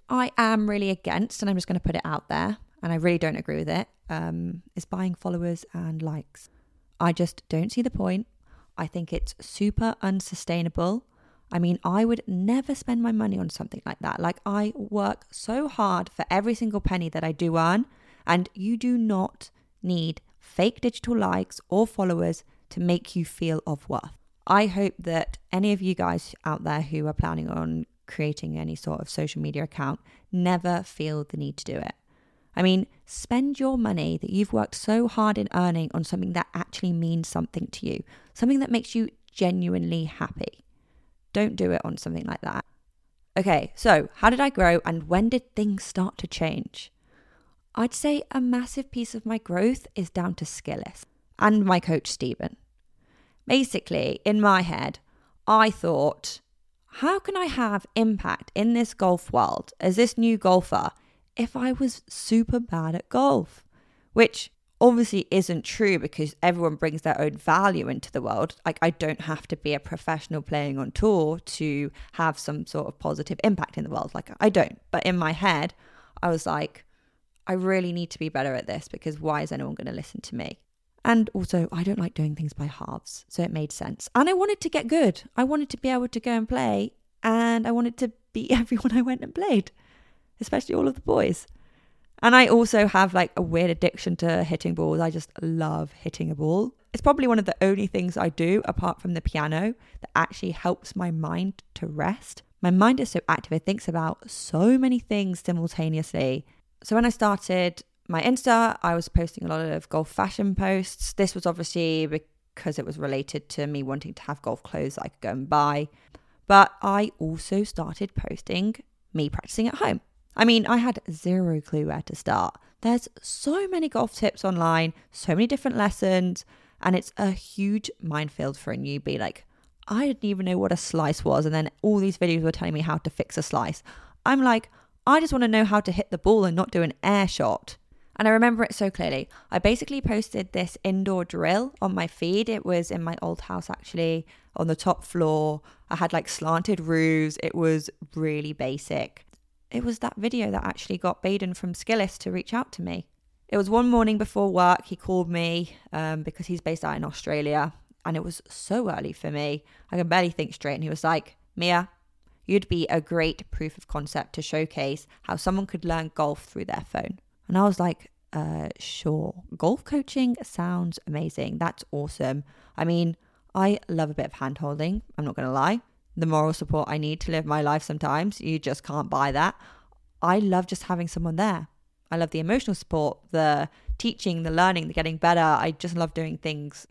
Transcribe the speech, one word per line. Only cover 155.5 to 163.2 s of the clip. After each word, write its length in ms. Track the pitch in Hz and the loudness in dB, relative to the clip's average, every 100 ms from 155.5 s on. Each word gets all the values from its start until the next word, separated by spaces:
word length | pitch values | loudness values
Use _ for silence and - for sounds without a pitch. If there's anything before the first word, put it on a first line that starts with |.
| 170 170 - _ | -2 -4 -10 _
um, 300 | 156 156 156 | -6 -4 -4
because 240 | 156 - 180 | -6 -8 -8
he's 120 | 175 | -6
based 240 | 160 165 | -4 -4
out 140 | 160 147 | -4 -4
in 80 | 151 | -6
Australia, 680 | - - 151 147 147 151 - _ _ - | -8 -4 -2 0 0 0 -6 _ _ -6
and 120 | 160 | -4
it 60 | |
was 180 | 170 - - | -6 -10 -16
so 420 | - - 220 220 | -18 -4 -2 -2
early 220 | 156 - | -4 -6
for 180 | - 156 | -8 -8
me. 320 | 147 147 151 - - _ | -4 -4 -6 -10 -20 _
I 60 | 175 | -4
could 140 | 170 | 2
barely 200 | 180 175 | 2 2
think 240 | 165 151 | -2 -6
straight, 220 | - 143 139 | -6 -6 -4
and 80 | |
he 60 | 156 | -4
was 160 | 156 160 | -2 0
like, 320 | 160 - _ _ - | 0 -2 _ _ -4
"Mia, 340 | 175 175 185 _ _ _ _ _ - | 2 2 0 _ _ _ _ _ 0
you'd 220 | 202 - | 0 2
be 180 | 175 160 | -2 0
a 120 | 165 | 0
great 500 | 151 170 | 0 0